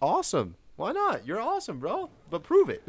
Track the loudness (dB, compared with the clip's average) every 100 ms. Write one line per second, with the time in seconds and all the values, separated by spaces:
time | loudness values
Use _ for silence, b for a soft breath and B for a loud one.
0 | 0 2 2 0 -2 -8 -16 -6 -4 0
1 | 0 -2 -4 -4 -2 -4 -4 -6 -4 -4
2 | -6 -12 -8 -6 4 6 6 0